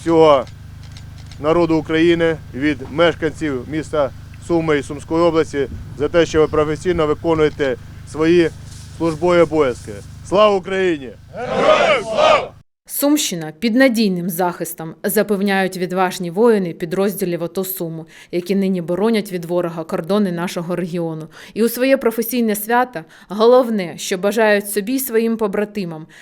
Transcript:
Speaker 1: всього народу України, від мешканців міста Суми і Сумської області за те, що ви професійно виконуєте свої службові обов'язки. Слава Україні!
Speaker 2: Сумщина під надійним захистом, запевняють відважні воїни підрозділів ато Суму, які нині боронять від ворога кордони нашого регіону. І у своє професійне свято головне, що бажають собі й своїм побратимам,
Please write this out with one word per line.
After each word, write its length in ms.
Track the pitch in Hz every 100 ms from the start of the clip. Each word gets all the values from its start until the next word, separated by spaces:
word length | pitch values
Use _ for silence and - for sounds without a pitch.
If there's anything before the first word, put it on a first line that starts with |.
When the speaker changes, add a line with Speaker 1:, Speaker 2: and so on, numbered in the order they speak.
Speaker 1:
всього 440 | 165 165 160 139 110 - - - - - - - - -
народу 360 | 147 165 170 160
України, 600 | 147 160 170 170 165 156 -
від 240 | 123 147 131 -
мешканців 720 | 139 170 147 160 135 156 127 120
міста 380 | 156 135 151 131 - - - -
Суми 300 | 170 160 147
і 60 |
Сумської 380 | - 147 - 160
області 460 | 170 160 151 143 135 - - -
за 120 | 147
те, 160 | 170 156
що 140 | 160
ви 60 | 147
професійно 600 | 156 151 151 180 170 151
виконуєте 680 | 147 170 160 151 - 139 120 - - -
свої 380 | 143 160 175 160 - - - - -
службові 420 | 165 151 175 175
обов'язки. 520 | 160 156 135 113 - 101 - - -
Слава 260 | 185 214 202
Україні! 540 | 185 190 185 156 127 95 - 202 508 480 571 605 622 539 349 - - 294 - - _ _ -
Speaker 2:
Сумщина 680 | - 285 294 - 175 156 156
під 160 | 233 226
надійним 540 | 269 220 214 180 175
захистом, 640 | 165 180 170 165 - 165 156
запевняють 720 | 202 196 208 202 202 196 190 185
відважні 540 | 175 180 180 185 175
воїни 420 | 170 240 214 180
підрозділів 680 | 156 170 185 196 180 180 170
ато 200 | 170 190 185
Суму, 400 | - 170 160 160 - -
які 240 | 175 175 196
нині 260 | 190 185
боронять 500 | 165 175 214 220 202
від 140 | 180 165
ворога 380 | 175 170 165
кордони 480 | 160 185 160 208 196
нашого 440 | 170 180 185 165 175
регіону. 520 | 175 175 165 160 160 - -
І 100 | -
у 60 | 226
своє 280 | 240 262 269
професійне 580 | 233 233 226 247 226 208
свято 440 | 208 240 247 165 156 - -
головне, 640 | 208 220 254 233 214 175 -
що 200 | - 190
бажають 540 | 202 208 220 208 202
собі 220 | 208 202
й 60 | 269
своїм 380 | 262 226 226 226
побратимам, 680 | 214 202 208 208 175 160 160 -